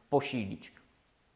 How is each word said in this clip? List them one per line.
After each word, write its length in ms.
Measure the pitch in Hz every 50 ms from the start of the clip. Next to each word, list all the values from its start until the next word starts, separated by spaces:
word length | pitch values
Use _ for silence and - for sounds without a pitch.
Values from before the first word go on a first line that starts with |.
| - -
posilić. 640 | 143 139 - - - 120 104 98 - - - - - - - - _ _ _ _ _ _ _ _ _